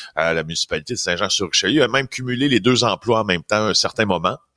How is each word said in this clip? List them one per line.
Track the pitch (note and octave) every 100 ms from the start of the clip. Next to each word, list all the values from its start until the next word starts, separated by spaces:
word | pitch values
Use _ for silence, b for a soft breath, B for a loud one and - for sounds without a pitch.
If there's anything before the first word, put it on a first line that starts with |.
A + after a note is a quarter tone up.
| B D#2
à | E2
la | E2
municipalité | D#2+ E2 - D#2+ - -
de |
Saint-Jean-sur-Richelieu. | F2+ F2 G2 - F2+ - G2
Il | D3+
a | B2
même | C3+ C3
cumulé | - B2+ B2 C#3+
les | A#2
deux | A2+ A#2+
emplois | A#2 F#2+ A#2 A2
en | G#2
même | F2
temps | - G#2+ G#2+
à |
un | F2
certain | F#2 - G#2
moment. | F2 F2+ C3 _